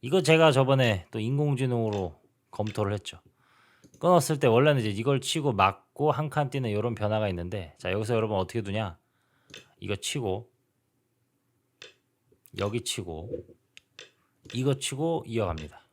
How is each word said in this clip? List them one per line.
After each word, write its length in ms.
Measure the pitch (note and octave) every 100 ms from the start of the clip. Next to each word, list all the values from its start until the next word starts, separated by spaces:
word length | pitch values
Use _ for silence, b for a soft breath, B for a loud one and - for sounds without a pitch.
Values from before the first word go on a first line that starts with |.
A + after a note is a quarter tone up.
이거 200 | B2+ F#3
제가 300 | D3+ D#3+ D#3+
저번에 540 | C3 C3 C3+ B2 G2 -
또 80 | A2
인공지능으로 960 | A2 C#3 D3 C3 C3 A#2+ A2+ G#2 F2+ D#2 _ _ _
검토를 400 | - G#2+ G#2+ G2+
했죠. 260 | G#2 - - _ _ b b b b b _
끊었을 400 | E3 F3+ - D3+
때 80 | C3
원래는 340 | A#2 D3 C#3
이제 100 | G#2+
이걸 300 | G2+ A2+ C#3
치고 320 | C3+ D#3+ D3
맞고 600 | G#2 F#2+ G2 _ - D3
한 180 | C#3+ D3+
칸 180 | D3+ C#3
뛰는 220 | C#3+ B2
요런 240 | G#2 A#2
변화가 340 | A2 G#2+ G#2+ G#2+
있는데, 440 | F2 F2 G2+ D#2+ _
자, 120 | F#2+
여기서 240 | G2 A2
여러분 220 | A#2 A2 G#2
어떻게 240 | F#2 A#2
두냐? 340 | G2 G#2 G2+ D#2+ _ B B B B B B B
이거 160 | F#2+ G2+
치고, 520 | - D3 A2+ F#2+ A#2+ _ _ _ _ _ _ _ _ _ _ _ _ _ - _ _ _ _ _ _ -
여기 240 | G2+ A2+
치고, 460 | - - F2+ D#2+ F#2+ - - - _ - _ - B B B _ -
이거 200 | A#2 C3 C3+
치고 460 | - C3+ E3 E3 -
이어갑니다. 560 | A2+ G2 D#2+ D#2 - _